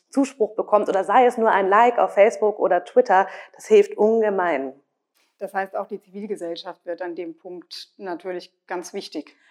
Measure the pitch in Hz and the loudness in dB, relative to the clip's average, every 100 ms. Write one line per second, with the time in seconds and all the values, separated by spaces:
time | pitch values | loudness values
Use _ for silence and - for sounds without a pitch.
0 | _ - 269 - 214 - - 208 202 190 | _ -2 -2 -2 -4 -4 0 0 2 -2
1 | 180 220 247 240 220 196 190 202 240 240 | 2 4 4 4 2 2 4 4 4 2
2 | 190 208 214 220 214 208 185 175 175 247 | 0 4 4 4 -2 0 0 0 2 0
3 | 247 185 185 - - - - 214 202 - | 4 2 2 -4 -20 -20 4 4 4 2
4 | 208 226 214 190 175 143 135 131 _ _ | 2 2 0 0 -2 -2 -4 -12 _ _
5 | _ _ _ _ 190 196 196 208 196 196 | _ _ _ _ -10 -8 -8 -8 -10 -12
6 | 190 196 208 180 170 170 185 170 175 170 | -14 -14 -10 -10 -10 -10 -12 -16 -12 -10
7 | 180 170 170 160 185 180 - - - _ | -10 -10 -12 -14 -18 -18 -18 -20 -20 _
8 | 196 170 185 175 175 _ _ 185 175 202 | -12 -10 -10 -12 -14 _ _ -12 -10 -14
9 | 190 156 - _ _ | -12 -14 -14 _ _